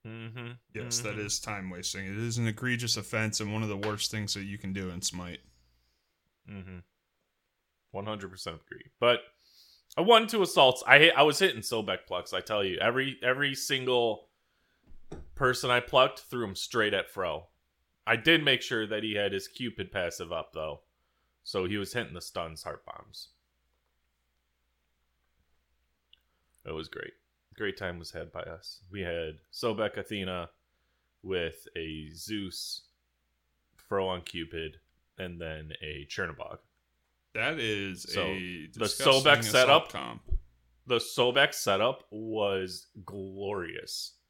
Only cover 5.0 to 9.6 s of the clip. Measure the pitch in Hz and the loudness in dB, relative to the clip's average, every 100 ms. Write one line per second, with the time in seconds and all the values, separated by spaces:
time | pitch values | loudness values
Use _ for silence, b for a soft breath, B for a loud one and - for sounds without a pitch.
5 | - 90 87 85 - _ _ _ _ _ | -6 -6 -10 -12 -16 _ _ _ _ _
6 | _ _ _ _ - 101 92 90 87 _ | _ _ _ _ -16 -14 -12 -16 -18 _
7 | _ _ _ _ _ _ _ _ _ 98 | _ _ _ _ _ _ _ _ _ -8
8 | 104 107 95 92 92 80 _ - - _ | -6 -6 -8 -10 -10 -12 _ -18 -18 _
9 | 120 120 - _ b b | 4 4 0 _ b b